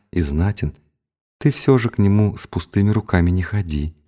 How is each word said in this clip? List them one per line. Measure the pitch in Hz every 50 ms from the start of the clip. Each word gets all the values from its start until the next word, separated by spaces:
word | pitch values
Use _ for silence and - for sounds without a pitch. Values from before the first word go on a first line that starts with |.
| _ _ -
и | 87
знатен, | 80 71 71 76 90 101 104 - - 73 - - _ _ _ _ _ _ _ _ _ _ _ _
ты | - 151
всё | 135 - - - 135 123
же | 113 120
к | -
нему | - 101 98 101 107 107 104 -
с | - -
пустыми | - - 90 - - - 101 101 104
руками | 104 107 - - - 90 85 85
не | 87 92 87
ходи. | - - 104 92 82 78 73 73 78 - _ _